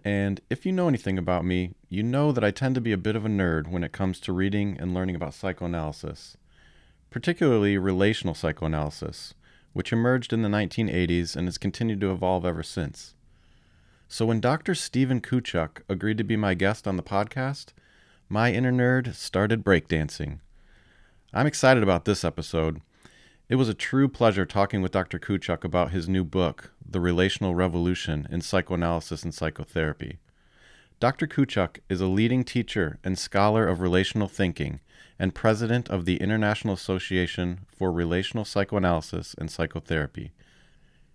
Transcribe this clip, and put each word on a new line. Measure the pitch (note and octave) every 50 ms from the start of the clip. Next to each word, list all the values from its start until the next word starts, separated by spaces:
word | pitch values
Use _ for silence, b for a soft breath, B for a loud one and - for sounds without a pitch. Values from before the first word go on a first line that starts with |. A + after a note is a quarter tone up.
| -
and | G2+ G2+ G2+ G2+ G2+ G2 - - -
if | - - -
you | F#3 F#3
know | F#3 F3+ E3+
anything | C#3 A2 - G2 F#2+ F#2
about | F2 F2 F2+ F2 E2
me, | F2+ F2+ F2+ F2+ F2 - _ _ -
you | F2 F#2+ G#2+
know | A#2+ B2 C#3 D3 D3+ C#3
that | B2 A2
I | G2+
tend | G2+ - C3+ C3 C3
to | B2+
be | A#2 A2+
a | G#2 F#2+
bit | E2+ G#2+ G#2+
of | A2+ G#2
a | A2
nerd | G#2+ G2 F#2+ F2 D#2+ D#2+ D2+ D#2+
when | F2+ F2 F2
it | D#2 -
comes | - G2 F#2+ F#2 -
to | - - F#2
reading | F2+ F#2+ G2 G2 G#2 G2+ G2+ F#2 -
and | E2 F2+ F2+
learning | F#2 F#2 F#2+ F2+
about | E2 F2 D#2 D2+
psychoanalysis, | - - F#2+ F2+ - F2+ F2 F2 E2+ D#2 D#2 D2+ - - D2 D2 - - - - - b b b b b b b b b b b b b b
particularly | - B2 - E3+ E3+ - F3 D3 B2 A2 G2+ G2+ G2+ G2
relational | F#2 G2 F#2 F2+ G2 G#2 A2 - - F#2 D#2
psychoanalysis, | - - D#2+ D#2 - D#2+ D#2+ D#2 D#2 D2+ D2+ - - D2+ D2 D2+ - - - - b b b b b b b
which | b - - - -
emerged | A2+ A#2 B2 B2+ C3 A#2 - A2+
in | A2+
the | A2+ G#2
nineteen | G2+ G#2 G#2 F2 - - A2+ G#2
eighties | - F2+ F2+ E2+ E2+ F2 F2 E2 - -
and | F2 F2+
has | E2 -
continued | - G2 - - A#2 A2+ A2 G2
to | G#2 F#2+
evolve | F#2+ F2 F#2 F#2 F#2 F2+ E2+
ever | F2+ E2+ D#2+ D#2+
since. | - - F#2+ E2 C#2 - - - - - _ _ b b b b b b b b b b b b b b b b b
So | - - A2+
when | A2+ A2+ A2
Doctor | G#2 A#2+ C#3+ D#3+ - - F3+
Steven | - - - - B2+ C3+ B2+ C3 A#2+
Kuchuk | - - B2+ B2+ A#2+ - - F2 D#2+ D2+ - - - -
agreed | G2 F2+ F#2 G#2+ A2 G#2+
to | A2+
be | G2+ A2+
my | G#2+ G#2 G2+ F#2
guest | E2+ F#2 G2 G#2+ - -
on | G2+ F#2+ F2+
the |
podcast, | D#2+ - G2+ G2 G#2 A2+ - C3 C3 C3+ C#3 - - - - b b b b b b b b b b b
my | G2+ G#2 A#2 B2
inner | A#2 A2+ B2+ B2+ B2
nerd | B2+ B2 B2 B2+ B2+ B2 B2 -
started | - - - - F#2 G2+ G#2 A2+ A2 -
breakdancing. | G2+ F#2+ E2 - - E2+ D#2+ D#2 D2 - - D#2 D2 C#2+ C#2+ - - b b b b b b b b b b b b b b b b b
I'm | G2+ C3+ D3+
excited | D3 - - C3 C3 B2
about | G#2+ G2 F#2 E2 -
this | - G2+ - -
episode. | E2 - - D2+ - - E2 D#2+ D#2+ D#2+ D2+ - b b b b b b b b b b b b b
It | A#2+
was | C3 C3 A2
a | G#2
true | - - - - C3+ C#3 C3
pleasure | - - A#2+ A2+ G2 G2 F#2
talking | - - G2+ G2 G2 - G2+
with | F#2 F#2 -
Doctor | G2 F2+ - - E2+
Kuchuk | - - G2+ F2+ - - F2 E2 -
about | F2 D#2 F2+ F2 C#2
his | F2 F#2+ E2 F2
new | F#2+ F#2 F#2
book, | D#2 - F#2 F2+ D#2+ - - - - - - -
The | - - F#2
Relational | F2 F2+ F2 F2 F#2 G2 - - G#2 F#2 F2
Revolution | F2 F#2 F#2 E2 E2+ E2+ F2+ F#2 - - - D#2+ D2+ D2 -
in | - F2
Psychoanalysis | E2+ - - F#2 F2 - F#2 E2+ F2 E2+ E2+ E2 - - E2+ D#2
and | - E2+ D2+
Psychotherapy. | - E2 D#2+ D2+ - D2+ - - E2+ D#2+ D#2 D2+ - C2+ C2 - - _ b b b b b b b b b b b b b b b
Doctor | - B2 C3+ - E3+ D3+
Kuchuk | - - C#3 C3 - G#2 F#2 E2 - - - -
is | F#2+ F2
a | F#2+ F#2
leading | F#2 G2+ A2 A#2 B2+ B2+ B2
teacher | - - B2 A2 - - A2 F2 D2+ - - -
and | F#2 F#2 -
scholar | - - - G2 G2+ G#2 G#2+ A2 A2 E2+
of | F#2 E2+
relational | F#2 F2+ F2 F#2 F#2+ - - A2 G#2 F#2+
thinking | - - G2 F2+ D#2+ - D2 C#2+ D2 D2 - B B B B B B B
and | F#2 F#2+ -
president | - - A#2 A2 G#2 A#2 A2 A#2 B2 A#2+ -
of | - F#2+ F2
the | E2 F2+ -
International | - F#2+ G#2+ A2 G#2+ G#2 G#2 - - A2 F#2+
Association | F2 - - F#2+ F#2 - - F#2+ F#2 F2+ E2+ - - F2+ F2+ F2+ F#2 F#2+ -
for | - - F#2+ F#2
Relational | E2+ E2+ F2 E2 E2+ F2+ F#2+ - - A2+ G#2
Psychoanalysis | - - G2+ G2 - - G#2 F#2 F2+ F2 D#2+ D2+ - - F2+ E2+ - - -
and | D2+ D#2+
Psychotherapy. | - - E2 D#2+ - D#2 - - D#2+ D#2 D2 C#2 - - - - - b b b b b b b b b b b b b b b